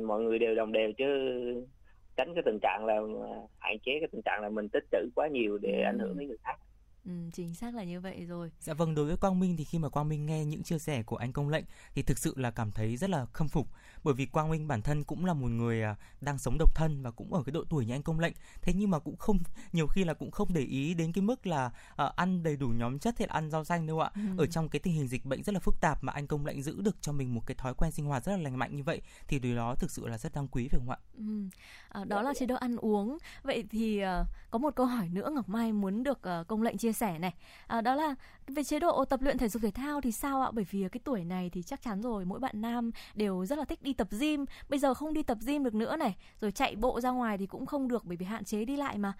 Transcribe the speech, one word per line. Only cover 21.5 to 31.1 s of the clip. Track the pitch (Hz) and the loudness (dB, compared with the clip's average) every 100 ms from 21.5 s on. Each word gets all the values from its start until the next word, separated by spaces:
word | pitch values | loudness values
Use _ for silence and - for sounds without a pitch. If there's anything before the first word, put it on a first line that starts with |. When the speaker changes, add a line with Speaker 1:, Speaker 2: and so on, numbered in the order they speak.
| 151 123 - - - | 0 -2 -6 -12 -2
Speaker 3:
à, | 143 - | -2 0
ăn | 180 185 | 0 2
đầy | 160 147 | 0 0
đủ | 135 | 2
nhóm | 113 120 139 | 2 2 0
chất | 226 233 | -2 0
hay | 220 | -2
là | |
ăn | - 156 | -2 -2
rau | 156 | -2
xanh | 156 175 156 | 0 -2 0
đâu | 160 | 0
ạ. | 151 202 | -2 -2
Speaker 2:
Ừ. | 208 185 | -4 2
Speaker 3:
Ở | 170 | 2
trong | 170 160 | 2 -2
cái | 147 | -2
tình | 185 | 0
hình | 156 131 | 0 0
dịch | 123 135 | -2 -2
bệnh | 131 | -2
rất | - | -2
là | 196 | 2
phức | - - | 6 6
tạp | 170 139 | 6 2
mà | - | -2
anh | - 143 | -4 -4
Công | 147 147 | -2 -2
Lệnh | 139 | -4
giữ | 139 - | -6 -2
được | 202 - | -2 0
cho | - | -2
mình | 143 127 117 | -2 0 -2
một | - | -4
cái | 127 | -4
thói | 127 | -4
quen | 123 165 | 2 2
sinh | - 147 | 2 -2
hoạt | 139 | -2
rất | 175 | 0
là | 196 | -2
lành | 151 127 | -2 -2
mạnh | 120 143 | -4 -2
như | |
vậy | 139 135 - - - | -4 -4 -6 -16 -2
thì | 143 | 0
điều | 123 120 | 0 0
đó | 117 131 | 0 0
thực | - | -2
sự | - 113 | -4 -6
là | 113 | -6
rất | 156 147 | -6 -4
đáng | 139 | -4
quý, | 131 123 | -2 6
phải | 160 | 6
không | 123 | 6
ạ? | - - | -4 -8